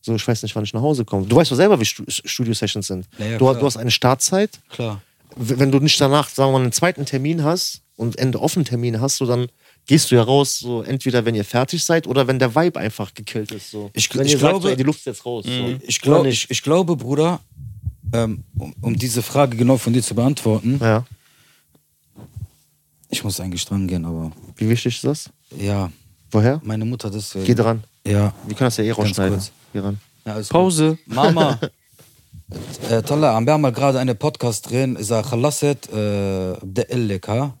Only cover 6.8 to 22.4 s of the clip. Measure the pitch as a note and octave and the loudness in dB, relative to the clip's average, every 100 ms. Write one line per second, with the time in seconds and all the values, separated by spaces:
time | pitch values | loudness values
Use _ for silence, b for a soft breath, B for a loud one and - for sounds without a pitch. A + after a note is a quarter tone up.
6.8 | F3 F3 C#3+ C3+ C#3+ E3 D3 F3+ - - | 0 0 -4 -2 -2 0 0 0 -4 -8
7.8 | _ - A#2 A2+ C3 B2 D3+ - C3 B2 | _ -6 -6 0 -2 -2 -4 -2 -2 -2
8.8 | A#2+ A2+ C3+ - B2+ B2 B2 b b b | -2 -2 -2 -2 0 -2 -2 b b b
9.8 | - D#3 - F#3 B2 C#3 C#3 - A#2+ A#2+ | 2 2 6 4 6 4 4 -2 -4 -6
10.8 | - C3 C3 A#2+ A2+ A2 G2+ A#2+ C3 F3 | -4 -4 0 0 2 0 0 0 0 -2
11.8 | - E3 - C3 B2+ C3+ B2+ A#2 F3 - | 0 0 2 0 2 2 2 2 0 0
12.8 | G#2+ - G#2 - G#2+ A2+ G2+ G#2+ - G#2+ | -6 -6 -10 -10 -10 -8 -8 -12 -12 -12
13.8 | G#2 G#2+ - B2+ C#3 D3 C#3+ F#3+ E3 B2+ | -8 -4 -2 0 2 4 4 2 0 2
14.8 | C3 D3+ - A2 B2 A#2+ G2+ B2 A#2+ B2+ | 0 0 -6 -10 -8 -6 -4 -4 -4 -6
15.8 | - - C3+ D#3 C#3 A2+ - B2 - E3 | -6 -2 4 4 4 0 -2 -4 2 2
16.8 | F3 D#3 A#2 C#3 E3 F3 _ - - - | 2 -2 -2 0 0 0 _ -18 -18 -12
17.8 | - - - A#2 A2+ G#2 - - D#2 - | -12 -10 -4 -2 -2 -4 -8 -8 -8 -6
18.8 | A2 F3+ B2 A#2 - C#3+ C#3+ A2+ A#2+ C3 | -4 -2 0 -2 -2 2 2 4 4 4
19.8 | - B2 A#2 A2 B2 D3 A2+ G#2+ A#2 C#3 | 2 0 0 0 0 0 0 0 0 0
20.8 | A#2 G#2+ B2 b b b b b b _ | 2 2 0 b b b b b b _
21.8 | _ _ _ - - - | _ _ _ -20 -18 -16